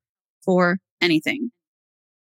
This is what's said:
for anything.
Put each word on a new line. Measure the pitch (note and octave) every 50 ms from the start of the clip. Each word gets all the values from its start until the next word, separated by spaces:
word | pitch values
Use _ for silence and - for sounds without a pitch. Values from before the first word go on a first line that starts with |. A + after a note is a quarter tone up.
| _ _ _ _ _ _ _ _ -
for | F#3+ F#3 F3+ F3+ F3 F3 F#3+ _ _ _ -
anything. | - F4+ D#3+ - - - - - - A#3+ - _ _ _ _ _ _ _ _ _ _ _ _ _ _